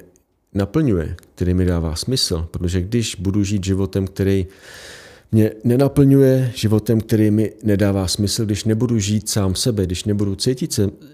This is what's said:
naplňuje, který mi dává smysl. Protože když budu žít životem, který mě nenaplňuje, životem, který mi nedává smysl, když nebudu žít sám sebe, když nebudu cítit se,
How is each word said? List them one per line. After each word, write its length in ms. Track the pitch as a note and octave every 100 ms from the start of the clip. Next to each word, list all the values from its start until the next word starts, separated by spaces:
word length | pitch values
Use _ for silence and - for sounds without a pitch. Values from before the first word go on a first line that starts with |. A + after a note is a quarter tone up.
| - _ _ _ _
naplňuje, 640 | G2+ G2 D#3 C#3+ F2+ D#2+ E2+ _
který 200 | - F2+
mi 100 | F2+
dává 320 | F2+ E2+ D#2+ D#2+
smysl. 520 | - C3 - E2+ E2
Protože 300 | D2 F2 F#2
když 340 | F#2 A#2+ G#2+
budu 300 | - F#2 G2+
žít 200 | G2 G#2+
životem, 420 | F#2 F#2+ F#2+ G2 F#2+
který 400 | - G2 G2 F#2+ - - - - - - - -
mě 200 | A2 G#2+ -
nenaplňuje, 880 | A#2 B2 C#3 C#3+ C3+ C#3 C3 C3 B2+
životem, 460 | - G#2+ G#2+ - A2
který 300 | - A2 G#2+
mi 220 | G#2+ G#2+ -
nedává 460 | G#2+ G2 G2+ G2 F#2
smysl, 360 | - G2+ -
když 200 | G#2+ G2+
nebudu 340 | A2 A2 A#2+ A2+
žít 300 | G2 G#2+ -
sám 260 | G#2+ F#2+
sebe, 320 | F2+ C3 G#2+ F2+
když 180 | F2+
nebudu 300 | G#2+ G#2 G2+
cítit 380 | F#2+ B2+ C3 D#3+
se, 180 | - F#2+ - -